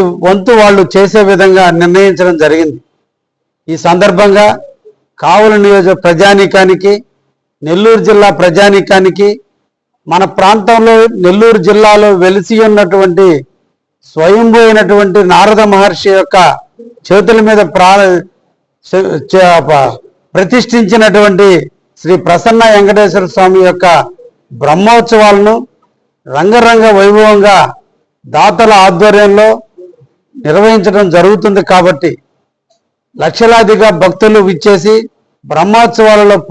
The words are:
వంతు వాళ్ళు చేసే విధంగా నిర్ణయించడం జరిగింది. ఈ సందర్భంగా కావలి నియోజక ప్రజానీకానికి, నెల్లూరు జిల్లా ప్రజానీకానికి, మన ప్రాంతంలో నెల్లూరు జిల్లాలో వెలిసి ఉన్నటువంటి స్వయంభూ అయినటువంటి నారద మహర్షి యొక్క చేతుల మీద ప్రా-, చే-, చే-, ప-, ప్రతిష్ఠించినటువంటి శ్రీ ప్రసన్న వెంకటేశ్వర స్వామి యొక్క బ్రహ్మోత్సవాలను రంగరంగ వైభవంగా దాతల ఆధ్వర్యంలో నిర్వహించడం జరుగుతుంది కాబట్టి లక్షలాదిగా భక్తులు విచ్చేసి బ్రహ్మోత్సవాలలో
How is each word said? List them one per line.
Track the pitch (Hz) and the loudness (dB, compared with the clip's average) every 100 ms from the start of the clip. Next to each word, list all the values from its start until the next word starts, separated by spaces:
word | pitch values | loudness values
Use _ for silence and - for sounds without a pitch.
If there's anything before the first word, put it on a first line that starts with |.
| 180 175 175 | 0 -4 -4
వంతు | 196 185 226 | -2 0 2
వాళ్ళు | 208 196 180 190 | 2 0 0 0
చేసే | 196 214 196 | 0 0 0
విధంగా | 185 190 190 180 170 | 0 2 2 0 0
నిర్ణయించడం | 175 185 196 165 180 160 | 0 0 0 0 -2 0
జరిగింది. | 151 160 156 - _ _ _ _ _ _ _ _ - | -2 0 -4 -8 _ _ _ _ _ _ _ _ -14
ఈ | 160 | -6
సందర్భంగా | 170 180 202 180 208 202 208 - - _ - _ _ - | -2 0 0 0 0 2 0 -2 -12 _ -20 _ _ -8
కావలి | 156 196 214 208 | -2 0 2 2
నియోజక | 202 196 185 185 | 2 2 0 -2
ప్రజానీకానికి, | 175 165 196 196 196 196 190 170 196 208 - _ _ _ _ _ 147 | -2 0 0 0 0 0 0 0 -2 -4 -8 _ _ _ _ _ -6
నెల్లూరు | 180 220 220 180 | -2 0 0 0
జిల్లా | 208 202 156 | 2 0 0
ప్రజానీకానికి, | 180 165 202 196 - 190 190 180 202 208 _ _ _ _ _ _ 156 | -2 0 0 0 0 -2 -2 -2 -4 -4 _ _ _ _ _ _ -6
మన | 175 190 - | -2 -2 0
ప్రాంతంలో | 190 220 196 226 226 226 226 220 | 0 0 0 0 2 2 0 0
నెల్లూరు | 180 202 226 214 170 | -2 0 0 0 0
జిల్లాలో | 208 214 208 208 185 | 2 2 2 2 0
వెలిసి | 185 196 180 220 220 | 0 -2 -2 0 0
ఉన్నటువంటి | 208 185 196 190 175 190 147 135 _ _ _ _ _ _ | 0 0 0 -2 0 0 0 -6 _ _ _ _ _ _
స్వయంభూ | 156 165 214 233 233 226 | -4 0 0 2 2 2
అయినటువంటి | 214 185 208 202 208 180 | 2 0 0 0 0 0
నారద | 170 208 214 208 | 2 2 0 0
మహర్షి | 196 196 165 202 | 0 0 -2 -2
యొక్క | 190 190 190 160 135 _ _ - _ - | -2 0 0 0 -2 _ _ -20 _ -2
చేతుల | 196 196 226 214 | -2 2 0 2
మీద | 214 175 180 | 0 -2 0
ప్రా-, | 180 202 190 175 - _ _ _ _ _ - | 2 2 0 -2 -6 _ _ _ _ _ -6
చే-, | 185 190 160 - | -4 -4 -8 -4
చే-, | 190 180 165 147 | 0 2 0 0
ప-, | 147 131 - _ _ _ | -2 -2 -6 _ _ _
ప్రతిష్ఠించినటువంటి | 170 185 247 - 233 190 226 214 208 208 190 202 170 143 _ _ _ | -6 -2 -2 -2 -2 0 0 0 2 0 2 0 0 -4 _ _ _
శ్రీ | 156 185 175 | -4 -4 -2
ప్రసన్న | 170 233 226 226 | -2 0 0 2
వెంకటేశ్వర | 202 202 208 202 190 185 | 2 2 0 0 -2 -4
స్వామి | - 185 190 180 | -2 0 2 0
యొక్క | 180 180 156 - - - _ _ 120 | 0 0 0 -2 -14 -20 _ _ -8
బ్రహ్మోత్సవాలను | 143 160 214 233 226 220 208 202 208 233 254 _ _ _ _ _ - 139 | -4 0 2 0 0 0 2 2 0 -2 -6 _ _ _ _ _ -10 -4
రంగరంగ | 185 233 226 226 220 196 | 0 0 2 2 2 2
వైభవంగా | 202 208 214 208 202 180 143 - _ _ _ _ | 2 2 2 2 2 0 -2 -6 _ _ _ _
దాతల | 123 147 196 190 220 202 190 | -8 -2 -2 0 2 2 2
ఆధ్వర్యంలో | 170 214 202 208 202 220 220 _ - - _ _ _ _ - 147 | 2 0 2 2 2 0 -2 _ -20 -20 _ _ _ _ -12 -4
నిర్వహించడం | 170 214 220 190 196 190 175 | 0 2 0 0 -2 0 0
జరుగుతుంది | 185 208 208 196 175 | 0 0 -2 -2 0
కాబట్టి | 185 175 151 165 - _ _ _ _ _ _ _ _ _ - | 0 0 -2 -6 -8 _ _ _ _ _ _ _ _ _ -8
లక్షలాదిగా | 156 - 226 233 208 190 214 165 | -8 -2 0 2 0 2 0 0
భక్తులు | 185 185 214 214 190 | -2 0 0 2 0
విచ్చేసి | 165 208 196 202 220 220 _ _ _ 139 | -2 -2 -2 0 -2 -4 _ _ _ -8
బ్రహ్మోత్సవాలలో | 151 190 226 233 233 214 208 208 202 - | -4 -2 0 0 0 2 2 2 0 -2